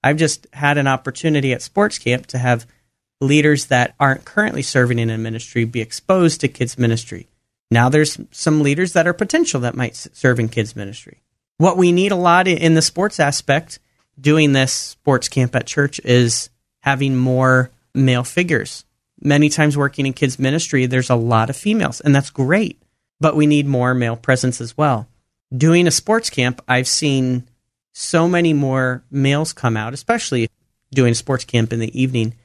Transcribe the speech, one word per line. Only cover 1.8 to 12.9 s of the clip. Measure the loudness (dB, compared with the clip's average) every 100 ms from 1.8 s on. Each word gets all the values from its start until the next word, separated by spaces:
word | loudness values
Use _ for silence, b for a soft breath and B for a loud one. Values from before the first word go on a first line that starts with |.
| -2 -2
camp | -4 -4 -4
to | -4
have | 0 -2 -4 _ _ _ _ _
leaders | 2 4 4 2 0
that | 0 0 _
aren't | 0 0
currently | -4 -2 -2 -2
serving | -2 0 0 0
in | -2
a | -4
ministry | -8 -10 -8 -4
be | -4 -4
exposed | -8 -12 _ 2 2 0
to | -6
kids | -4 -8 -2
ministry. | 0 0 -6 -16 -18 _ _ _ _
Now | 2 4
there's | 4 0 -2 -16
some | -6 0 2
leaders | 2 0 -2
that | 0 0
are |
potential | -2 -2 0 0 -2
that | -4 -4
might | -6
s-, | -8 -20
serve | _ 0 0
in | -2
kids | -4 -6
ministry. | -8 -14 -14 -20 _ _ _ _ _
What | 2 4
we | 2
need | 4 2
a | 0
lot | 2 2 2
i-, |
in | 2 4
the | 2
sports | 2